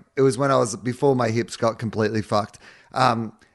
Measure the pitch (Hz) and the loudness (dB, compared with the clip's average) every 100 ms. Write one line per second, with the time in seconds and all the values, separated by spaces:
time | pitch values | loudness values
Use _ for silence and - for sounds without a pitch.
0 | _ - 135 117 139 131 123 104 120 117 | _ 2 2 2 2 2 0 -4 -8 0
1 | 143 127 117 113 107 - 117 110 110 101 | 0 2 0 -2 -4 -2 -2 -2 -6 -2
2 | 107 113 101 107 104 - - - _ - | -2 -2 -2 -2 -2 -10 -20 -20 _ 0
3 | 127 117 110 - _ | 0 0 -6 -12 _